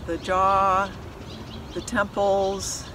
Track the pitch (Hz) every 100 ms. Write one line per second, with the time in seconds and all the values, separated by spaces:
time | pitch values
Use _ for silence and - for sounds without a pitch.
0 | - 165 - 185 190 196 196 190 196 -
1 | - - - - - - - - - 233
2 | 202 208 202 196 190 196 - - -